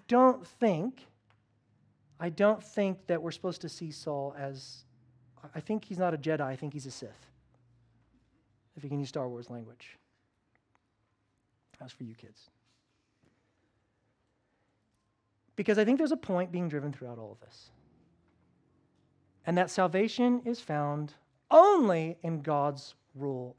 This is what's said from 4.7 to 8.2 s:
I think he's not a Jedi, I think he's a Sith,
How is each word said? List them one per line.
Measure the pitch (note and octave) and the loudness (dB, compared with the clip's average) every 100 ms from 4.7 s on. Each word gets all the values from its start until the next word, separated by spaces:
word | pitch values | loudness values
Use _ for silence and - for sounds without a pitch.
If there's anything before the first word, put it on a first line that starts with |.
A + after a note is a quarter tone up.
| - _ _ _ _ _ _ D3+ | -20 _ _ _ _ _ _ -16
I | D#3+ | -10
think | - G#3+ | -6 -6
he's | - F3+ | -6 -2
not | F3+ | -2
a | D#3 | -2
Jedi, | D3+ D#3 | -2 -2
I | C3+ C3 | -2 -6
think | D3 | -10
he's | C#3+ C3 | -12 -14
a | |
Sith, | - A2 - - _ _ _ _ _ _ _ _ _ | -14 -16 -18 -20 _ _ _ _ _ _ _ _ _